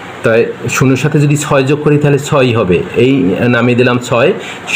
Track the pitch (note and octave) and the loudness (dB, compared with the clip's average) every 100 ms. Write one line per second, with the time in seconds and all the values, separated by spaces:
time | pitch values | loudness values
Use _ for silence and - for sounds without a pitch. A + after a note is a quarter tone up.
0 | - - - A2+ - - A#2+ - C3 C3 | -16 -4 0 2 0 -4 -6 0 0 2
1 | D3 D3+ D3 D3 - C#3+ C3+ D3 D3+ D3 | 0 0 2 0 0 0 2 0 0 2
2 | D3 C#3 - D3+ C3 A#2 F#2+ F2 - - | 2 0 0 0 2 2 0 0 -2 0
3 | B2+ C3+ F2+ - B2 A#2+ A#2+ A#2+ B2 A#2+ | 2 2 0 0 0 2 2 2 0 0
4 | A#2+ A#2+ C#3+ A3 - - - | -2 0 0 -2 -8 -14 -6